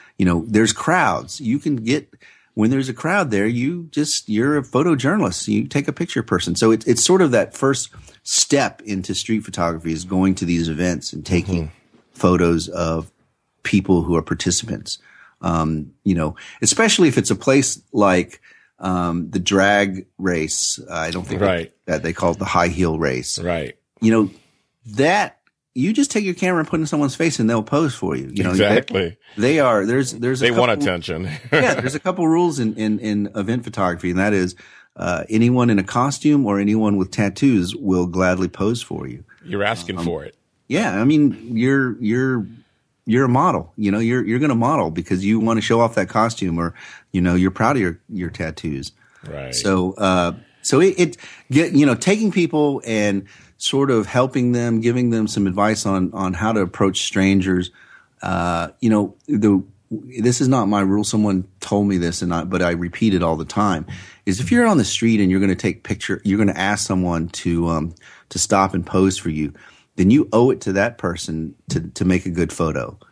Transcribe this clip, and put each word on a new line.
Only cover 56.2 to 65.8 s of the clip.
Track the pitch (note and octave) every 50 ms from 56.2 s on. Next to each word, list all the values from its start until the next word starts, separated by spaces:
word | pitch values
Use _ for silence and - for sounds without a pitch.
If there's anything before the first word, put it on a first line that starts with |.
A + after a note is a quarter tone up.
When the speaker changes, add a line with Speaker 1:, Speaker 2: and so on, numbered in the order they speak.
| F#2+ F#2 F2+
Speaker 1:
how | E2 G#2+ A2
to | A2+ G#2
approach | F#2+ F2 - - G2+ G2 F#2+ -
strangers. | - - - G2 F#2+ G2 G2 F#2+ F2+ F#2+ F#2 F#2 F2+ - - _ - _ - - _ _ _ _
Uh, | F#2+ F#2 F#2 F2 F2 F2 E2+ E2+ E2+ D#2 - _
you | B2+ A2+
know, | G#2+ G#2 G2+ - - _ _
the, | - C#3 G#2+ G#2+ G#2+ G2 F#2+ F#2 - _ _ _ _
this | A2+ - - B2 G2 G#2+ A2 B2 A#2+ -
is | C#3+ B2+
not | C3+ C3 G#2 G2+
my | G#2 G2+
rule. | G2 F#2+ G2 G#2
Someone | G2+ - - A2 G#2+ G#2 F#2+ F#2 F2+ - _ _
told | - - G#2 G2+ G2+ G2+
me | G2
this | F2 E2+ E2+ F2 -
and | F#2 F2 F2
I, | E2+ D#2
but | F2+ F#2+ F2+
I | F2+ F2
repeat | F2 E2+ F2 E2+ - - A2+ A2 F#2+
it | F2
all | F2 E2 E2
the | D#2 D#2+
time, | - - G2+ G#2 G2+ F2 D2+ D#2+ - - - - - - _ _
is | G2 F#2 G#2+
if | C3 E3+
you're | A#3+ A#3+ A#3+
on | A3+ G3
the | C#3 G2+
street | - - - A2+ A#2 A2+ G#2
and | G2 F#2
you're | F#2 F#2+
gonna | G2+ G2 F2+
take | - - G2 - -